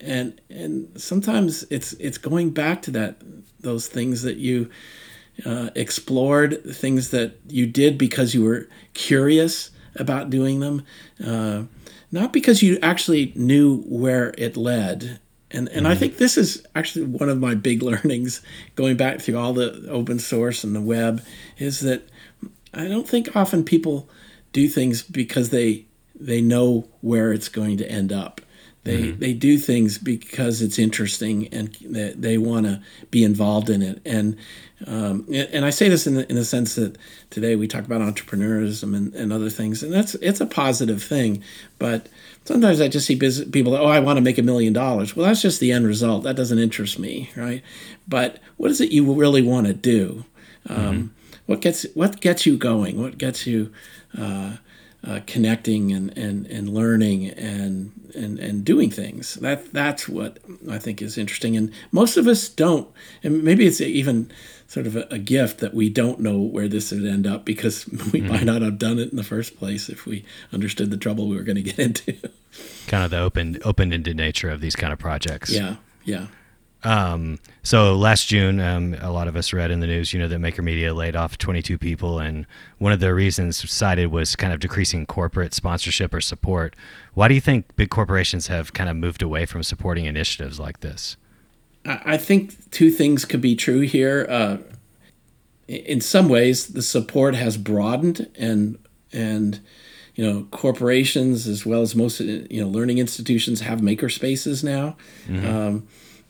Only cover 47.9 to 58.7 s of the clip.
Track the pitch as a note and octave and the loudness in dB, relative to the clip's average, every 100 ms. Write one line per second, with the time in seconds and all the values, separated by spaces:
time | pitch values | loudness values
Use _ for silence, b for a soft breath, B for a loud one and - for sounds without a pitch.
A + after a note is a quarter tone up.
47.9 | B - C3 B2+ - b b - C#4 - | B -4 -2 -2 -4 b b 0 2 2
48.9 | D3 C#3 C#3 D3 C#3 B2 B2+ G#2 F#2+ B2+ | 4 4 4 4 6 4 4 2 0 2
49.9 | A2+ F#2 G#2+ A#2+ _ B B - G#2+ G#2 | 2 2 -4 -14 _ B B -8 -2 0
50.9 | F2+ - - B B B - E3+ E3 - | 0 -4 -10 B B B 0 0 0 -4
51.9 | - F#3+ G3+ F3+ E3+ F3 C3+ B2 A2+ F#2+ | 0 0 2 0 2 4 2 2 0 0
52.9 | F2+ B2+ - C3 B2 - A2+ G#2+ B B | -2 -6 -4 -6 -4 -2 -2 -2 B B
53.9 | B B - G#2 G2 G2 A2 _ b b | B B -10 -6 -6 -8 -10 _ b b
54.9 | b - G2+ - B2 A2 A2+ - G#2+ G2 | b -10 -10 -6 0 0 0 0 0 0
55.9 | F#2+ G2 - G#2 G2+ G2+ A2 G2+ G#2 A2+ | -2 -4 -6 -6 -6 -8 -8 -6 0 2
56.9 | A2+ G#2+ G2 F#2+ - A2 G2+ G2 F#2+ G2+ | 4 4 2 -2 -8 -8 -6 -4 -4 -8
57.9 | - - - G#2 G#2 - G2+ G2+ | -14 -18 -12 -10 -8 -6 -4 2